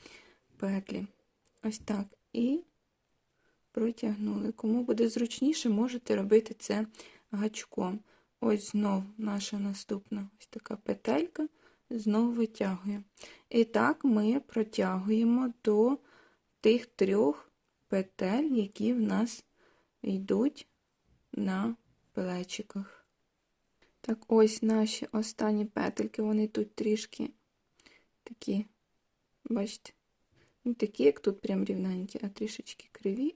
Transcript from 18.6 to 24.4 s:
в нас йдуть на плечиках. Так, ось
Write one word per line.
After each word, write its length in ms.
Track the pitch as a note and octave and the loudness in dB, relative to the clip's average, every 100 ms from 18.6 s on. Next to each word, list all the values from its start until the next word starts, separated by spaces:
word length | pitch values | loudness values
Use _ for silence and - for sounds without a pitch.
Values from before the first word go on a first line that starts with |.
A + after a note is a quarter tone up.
| G3 - G#3+ | 0 -2 0
в 80 | B3 | 2
нас 440 | G#3 F#3+ A#3 - _ _ _ _ _ - | 2 2 0 -4 _ _ _ _ _ -10
йдуть 680 | A3 F#3+ G3 G3 C#4 - - _ _ _ _ _ - | -4 -4 0 0 0 -2 -20 _ _ _ _ _ -12
на 440 | G#3 G3 F#3+ A3+ A#3 _ _ _ | -4 -2 0 -2 -6 _ _ _
плечиках. 960 | - F#3 F3+ F3+ - - G3 G3 - _ _ _ _ _ _ _ _ _ _ | -6 -6 -6 -8 -10 -10 -10 -10 -16 _ _ _ _ _ _ _ _ _ _
Так, 240 | - A3 - | -6 -6 2
ось 340 | A3+ | 6